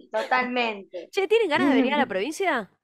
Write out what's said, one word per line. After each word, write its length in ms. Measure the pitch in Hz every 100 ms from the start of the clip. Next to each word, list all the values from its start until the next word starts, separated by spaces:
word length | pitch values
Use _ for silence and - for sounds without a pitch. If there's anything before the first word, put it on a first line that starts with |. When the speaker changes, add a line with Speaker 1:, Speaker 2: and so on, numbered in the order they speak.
| -
Speaker 1:
totalmente. 960 | 220 - 254 247 247 233 202 196 180 -
Speaker 2:
<laughs> 20 |
Che, 140 | - 392
¿tienen 200 | 453 403
ganas 200 | 294 277
de 60 |
venir 200 | 269 254
a 20 | 285
la 80 | 247
Speaker 1:
<laughs> 20 |
Speaker 2:
provincia? 640 | 185 240 311 370 269 190 _